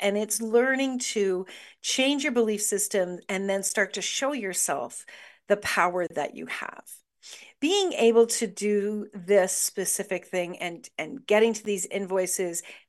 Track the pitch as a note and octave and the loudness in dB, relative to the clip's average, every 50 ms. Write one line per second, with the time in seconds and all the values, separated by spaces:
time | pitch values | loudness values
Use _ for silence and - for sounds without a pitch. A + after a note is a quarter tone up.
0 | - G3+ G3+ G#3 G#3+ G#3+ - - A3+ A3 A3+ A#3+ B3+ C4+ C4 C4 C4+ C4 B3+ B3 | -2 0 0 0 -2 -2 -4 -4 -2 2 4 4 4 4 2 0 0 -2 -2 -4
1 | - - - A3 G3+ F#3+ F#3 F3+ F#3+ - - - - - - _ - - - C4 | -6 -4 -2 0 0 0 0 -2 -4 -8 -14 -18 -20 -20 -20 _ -6 -4 0 0
2 | C4 C#4 C#4+ C#4 C#4+ D4+ A#3 A#3+ A3+ A3 G#3 G3+ - - G#3+ F#3+ - - - G3 | 2 2 2 0 0 0 2 2 2 2 0 -2 -2 -2 -2 -2 -2 0 0 0
3 | F3+ F3+ F3+ F3 - - G3 F#3+ G3 G3 F#3+ G3 F#3+ - - G#3+ G3 G3 - G3 | 0 -2 -4 -8 -6 -6 -4 -2 -2 -2 -2 -2 -2 -2 0 0 0 0 -2 -6
4 | F3+ - - - C4+ C#4+ D4 B3 G3+ F#3+ F3 - - - C#3+ C#3 - - - - | -6 -4 -4 -2 -2 -2 -2 -4 -6 -4 -2 -2 -2 -2 -2 -4 -6 -8 -10 -14
5 | - - - - - - - _ _ - G3+ G3+ - - - G3 E3+ F3+ F3 F#3 | -18 -18 -20 -20 -20 -20 -20 _ _ 0 0 0 0 0 2 2 2 4 2 0
6 | F3 - E3+ D3 D3 - - - - - - - - - - - - - - - | -2 -2 -2 -4 -4 -4 -6 -10 -10 -10 -10 -10 -10 -10 -12 -16 -18 -20 -20 -20
7 | _ _ _ _ - - - - - - _ _ C#4+ D#4+ G4 G4+ F#4+ F4 B3+ - | _ _ _ _ -20 -20 -20 -20 -20 -20 _ _ 0 2 2 2 2 2 2 4
8 | A#3 A#3 A3+ A#3 A#3 A3+ - - A#3 F#3+ F#3 - G3+ G#3 G#3 G3+ G3 G#3 G#3+ G#3 | 6 8 8 8 8 6 4 0 -2 -4 -2 -2 0 2 2 2 2 0 -2 -4
9 | - - - G3 F3 F3+ G3+ G3 F3+ F#3 - - - - - G3+ F#3 - - - | -8 -10 -12 -8 0 4 4 6 6 4 2 -2 -4 -4 -4 -4 -2 -2 -2 -4
10 | F#3+ - F#3+ F3 - - - F3+ F3 E3+ F3+ - F3 F3 E3+ D3+ - - _ - | -4 -4 -6 -6 -6 -4 -4 -4 -4 -4 -6 -8 -8 -8 -8 -10 -16 -14 _ -10
11 | D#3 D#3 - - - - G#3 G#3+ A3+ A3+ G#3+ A3 - G#3 G3+ F#3 - - - G3 | -10 -8 -10 -8 0 2 4 6 6 4 4 0 -2 -4 -4 -2 -4 -4 -4 -6
12 | G3+ F3+ F#3+ F#3+ F#3 F3+ - - F#3 E3+ E3+ E3 - - - - _ | -4 -2 0 0 0 0 -2 -2 -4 -4 -4 -6 -10 -12 -16 -20 _